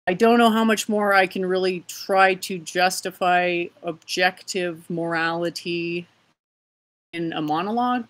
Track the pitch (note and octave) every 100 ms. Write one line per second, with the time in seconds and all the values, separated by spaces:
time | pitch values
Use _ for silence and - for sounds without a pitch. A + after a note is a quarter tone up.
0 | - F3+ A3+ A#3+ A#3 A3 A3+ G#3 - G#3
1 | G#3 G3 F#3 F#3+ F#3 F#3 F#3 F3+ - -
2 | - F#3+ F#3+ F#3 - F#3 D#3 F3+ F#3 -
3 | F#3+ - F3+ F3+ F3+ F3 E3+ - F3 D#3+
4 | - - F#3 F#3 - F#3+ F3+ E3 - E3
5 | E3 E3 E3 E3+ E3+ E3 F3 E3+ E3+ F3
6 | F3 _ _ _ _ _ _ _ _ _
7 | _ E3+ E3 D#3+ D3+ D#3 G3 A#3 B3 B3